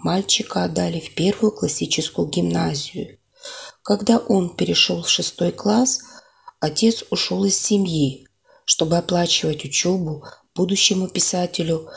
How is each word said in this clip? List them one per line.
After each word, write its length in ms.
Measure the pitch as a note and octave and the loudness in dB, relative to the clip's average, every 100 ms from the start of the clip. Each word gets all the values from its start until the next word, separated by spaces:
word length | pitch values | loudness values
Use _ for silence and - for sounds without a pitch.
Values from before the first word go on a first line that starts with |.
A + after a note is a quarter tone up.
мальчика 640 | E3 F3+ F#3+ - - F#3 F3+ | -2 -2 0 -2 -2 -4 -2
отдали 340 | E3 F3 E3 | 0 -2 -2
в 160 | - - | -6 0
первую 380 | E3+ - G#3+ | 0 2 0
классическую 760 | - - - C3 - D3 - D3 | 0 -2 -2 -2 -2 -2 -2 -2
гимназию. 920 | F3 F3 E3+ E3 C#3+ - F3+ E3 - _ _ - - - - | -2 0 0 0 -2 -6 -8 -12 -14 _ _ -18 -18 -18 -10
Когда 360 | - G3+ G#3 A#3 | -2 0 4 2
он 400 | - G3 F3 - | 4 2 0 -2
перешел 460 | F3+ E3+ - E3+ | 0 2 2 0
в 60 | - | -2
шестой 440 | - F#3 - F3 | 0 -2 -2 -2
класс, 480 | - G3+ A3 B3+ - - - - _ - - | 0 2 4 2 0 -6 -20 -20 _ -20 -6
отец 460 | D#3 D3+ A3+ A3+ - | -2 4 4 4 0
ушел 340 | F3 - F#3 G3 | -4 -2 0 2
из 120 | F#3+ | 2
семьи. 680 | - G3+ F#3 D#3+ C#3 C3+ - _ _ _ - | 4 2 2 2 2 0 -12 _ _ _ -4
Чтобы 320 | - D#3+ E3+ | 0 2 0
оплачивать 680 | E3+ F3+ E3+ - D#3+ D#3 C#3 | 2 0 0 0 -2 -4 -4
учебу, 580 | - F3 F#3 D#3+ D3 - - _ - | -2 0 0 -2 -8 -12 -20 _ -4
будущему 520 | F3+ G3 - F#3+ F#3 | -2 2 2 2 0
писателю 840 | - - F3+ F3 - E3 D#3+ D#3+ | 0 2 2 -2 -2 -2 -2 -6